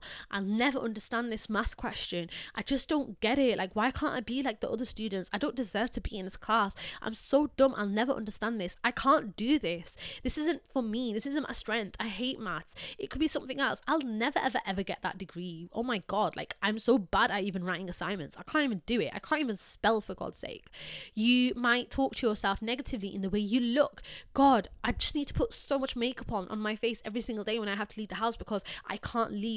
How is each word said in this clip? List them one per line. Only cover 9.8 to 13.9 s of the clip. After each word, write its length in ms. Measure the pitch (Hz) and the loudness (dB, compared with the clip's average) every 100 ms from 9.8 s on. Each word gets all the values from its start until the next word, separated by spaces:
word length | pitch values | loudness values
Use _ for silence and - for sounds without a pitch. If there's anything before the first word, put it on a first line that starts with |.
| - - - - | -4 -6 -8 -4
This 140 | 254 311 | -2 2
isn't 240 | 302 302 - | 2 0 -2
for 100 | 269 | -2
me. 300 | 226 226 247 | 0 0 0
This 120 | 208 277 | -2 0
isn't 200 | 294 247 | -2 -2
my 80 | |
strength. 440 | 233 - 226 196 - | -4 -2 -2 -2 -6
I 80 | 226 | -6
hate 320 | 190 254 254 | -4 -4 -4
maths." 360 | 208 156 - - - - | -4 -6 -8 -10 -10 -8
It 120 | - | -6
could 100 | 262 | 0
be 80 | 311 | 2
something 320 | - - 277 | 2 -2 -2
else. 220 | 262 - | 0 0
"I'll 120 | - | 0